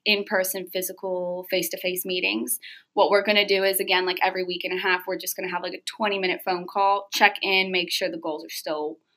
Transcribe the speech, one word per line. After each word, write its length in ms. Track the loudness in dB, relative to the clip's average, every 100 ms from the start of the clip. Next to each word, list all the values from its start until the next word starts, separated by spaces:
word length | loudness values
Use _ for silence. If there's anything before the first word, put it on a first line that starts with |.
| 0
in-person 600 | 0 2 0 0 -4 -4
physical 760 | -4 -4 -6 -4 -4 -4 -6 -2
face-to-face 560 | -2 -2 -4 -4 -4 -4
meetings, 520 | -2 0 -2 -2 -6 -8 -20 _
what 160 | 2 6
we're 120 | 6
gonna 220 | 6 4 4
do 200 | 4 4
is, 160 | 2
again, 240 | 2 2 2
like, 120 | 0
every 240 | 0 0 -4
week 180 | -4
and 100 | -4
a 80 | -2
half, 240 | 2 0 0
we're 120 | -6
just 180 | -6 -6
gonna 140 | -6
have, 100 | -4
like, 120 | -6
a 80 | -8
twenty-minute 580 | -12 -2 -2 0 -2 -2 -2
phone 200 | -4 -2
call, 440 | 2 4 2 0
check 220 | 4 4 4
in, 280 | 0 2 2
make 220 | 0 0
sure 180 | -2 -2
the 80 | -4
goals 280 | -6 -8 -8
are 40 |
still 480 | -8 -6 -4 -4 -8 _